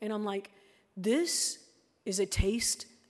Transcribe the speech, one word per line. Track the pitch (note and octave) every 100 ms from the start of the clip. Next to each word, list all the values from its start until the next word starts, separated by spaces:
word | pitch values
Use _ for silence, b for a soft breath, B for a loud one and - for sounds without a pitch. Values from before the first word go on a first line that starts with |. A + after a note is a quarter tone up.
and | G#3+
I'm | G#3
like, | G#3 G3 G3+ b b b b -
"This | F#3+ A#3+ A#3+ - - - - _ _ _ -
is | F#3+
a |
taste | F#3+ - G3 A#3 - - - - _